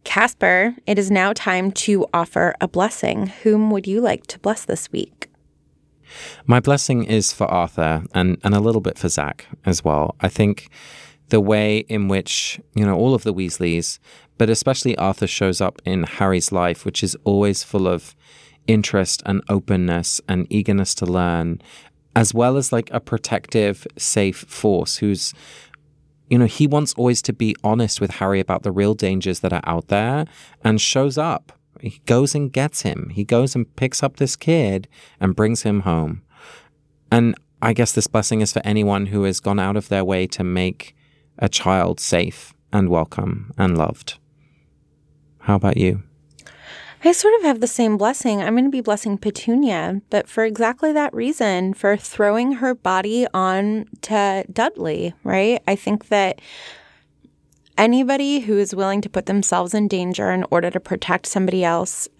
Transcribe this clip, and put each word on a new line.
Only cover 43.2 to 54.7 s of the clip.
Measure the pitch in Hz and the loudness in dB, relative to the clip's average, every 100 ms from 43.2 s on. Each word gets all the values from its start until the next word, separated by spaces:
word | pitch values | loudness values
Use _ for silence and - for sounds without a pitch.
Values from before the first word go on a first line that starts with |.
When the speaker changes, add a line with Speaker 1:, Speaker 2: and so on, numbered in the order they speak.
| 98 85 104 - | -6 -6 -8 -2
Speaker 2:
and | 95 82 | 0 2
loved. | 78 - - - _ _ _ _ _ _ _ _ _ _ _ _ | 0 -4 -12 -18 _ _ _ _ _ _ _ _ _ _ _ _
How | - 98 | 0 2
about | 98 - | 2 2
you? | 92 92 - _ _ - - - - - - - | 2 0 -6 _ _ -20 -20 -20 -20 -20 -20 0
Speaker 1:
I | 330 | 2
sort | 349 427 | 4 6
of | 453 | 4
have | 330 233 | 4 2
the | 240 | 0
same | - 226 208 | 0 2 2
blessing. | 208 277 247 208 | 0 0 -2 -2
I'm | 190 233 | 0 2
gonna | 269 | 2
be | 269 | 0
blessing | 226 208 214 202 | -2 -2 -2 -4
Petunia, | 214 202 - 240 277 175 165 196 - | -4 -4 0 2 2 0 -2 -4 -2
but | 208 - | -4 -2
for | - | -2
exactly | 220 214 226 247 311 | -2 0 -2 0 0
that | 302 294 | 0 -2
reason, | - 240 311 220 185 185 | -2 -4 0 0 0 -2
for | 196 202 202 | 0 0 0
throwing | - - 208 220 247 | -2 0 2 2 0
her | 262 254 | 0 -2
body | 247 185 185 202 233 254 | -2 0 0 0 -2 0
on | 190 185 185 202 214 220 - | 0 0 0 0 -2 -6 -12
to | - 214 202 190 - | -4 0 0 0 -4
Dudley, | 180 285 | -2 -2